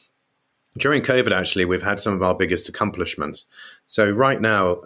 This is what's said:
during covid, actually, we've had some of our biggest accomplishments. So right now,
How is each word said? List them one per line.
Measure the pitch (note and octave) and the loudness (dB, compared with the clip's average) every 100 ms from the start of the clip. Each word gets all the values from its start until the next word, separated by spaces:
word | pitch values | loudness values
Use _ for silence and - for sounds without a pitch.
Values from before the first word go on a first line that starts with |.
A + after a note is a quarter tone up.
| - _ _ _ _ _ _ - | -20 _ _ _ _ _ _ -4
during | C#3+ C#3+ | 0 0
covid, | - B2+ B2+ | 2 2 2
actually, | F#2 F2+ - F2 | 0 0 0 0
we've | F2+ | 0
had | F#2+ G2+ | -2 -2
some | - | -2
of | F#2+ | 0
our | F#2 F2+ | 0 2
biggest | F2+ F2 - | 0 -2 -4
accomplishments. | - G#2 F#2 E2+ - D2 C#2+ - - - - - | -2 -4 -2 -6 -6 -8 -8 -12 -16 -20 -20 -6
So | - G#2 | 0 2
right | G#2 C3+ C3+ | 4 2 2
now, | A2 G#2 F#2 F2+ | 2 2 2 0